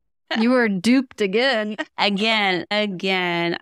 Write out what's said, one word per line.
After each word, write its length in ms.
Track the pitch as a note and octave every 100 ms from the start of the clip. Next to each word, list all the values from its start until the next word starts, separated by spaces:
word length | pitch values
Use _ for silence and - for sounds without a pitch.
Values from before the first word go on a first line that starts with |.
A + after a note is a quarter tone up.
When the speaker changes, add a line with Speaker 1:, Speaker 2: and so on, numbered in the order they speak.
| _ _ - -
Speaker 1:
You 120 | A3+
were 180 | B3+ A3+
duped 520 | F#3+ G#3+ C4 C4 -
again. 560 | G3+ G3+ C4 A#3 G#3+ G#3+ D4+
<laughs> 100 | -
Speaker 2:
Again, 680 | G#3 G3 A3 A3 G3+ F3+ -
again. 840 | G#3 G#3+ F3+ F#3+ F#3+ F3+ E3+ E3+ E3+